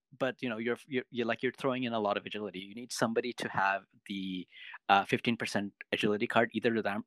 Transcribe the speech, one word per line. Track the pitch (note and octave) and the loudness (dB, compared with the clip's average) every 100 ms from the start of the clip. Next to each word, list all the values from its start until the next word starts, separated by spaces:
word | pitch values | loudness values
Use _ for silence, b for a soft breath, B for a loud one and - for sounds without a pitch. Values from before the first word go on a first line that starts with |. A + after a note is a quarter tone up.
| _ C3+ | _ -4
but, | C3 - | -4 -2
you | B2+ | -6
know, | A2 | -2
you're, | A#2 A#2 - | -2 -4 -2
you're, | B2+ - | -4 -4
you're, | A#2+ A2+ | -4 -2
like, | A2+ | 0
you're | B2+ | -2
throwing | - C#3 B2+ | 0 -2 0
in | B2+ | -2
a | A2+ | 0
lot | G2+ G2+ | 0 0
of | F#2 | -2
agility. | G#2 G#2 F2+ | -8 -8 -8
You | G2+ A2 | -12 -14
need | B2+ | -10
somebody | - A#2 A2+ A#2+ | 0 2 2 -2
to | - A2+ | -4 -4
have | - G2 G2 G2 C3 - | 0 2 0 -4 _ -8
the, | G2 F#2+ F2+ E2+ B B B - | -6 -4 -6 -8 B B B 4
uh, | G2 G2 | 4 6
fifteen | A#2+ - A2+ | 0 2 0
percent | - G#2 G2+ - - | -2 -2 -4 -8 -4
agility | G#2 A2 G#2 A#2 | 0 2 2 4
card, | A#2 A2+ | 4 4
either | A2+ A#2+ A2+ | 2 2 2
the | G2+ | 0
Ram-, | G2+ | -4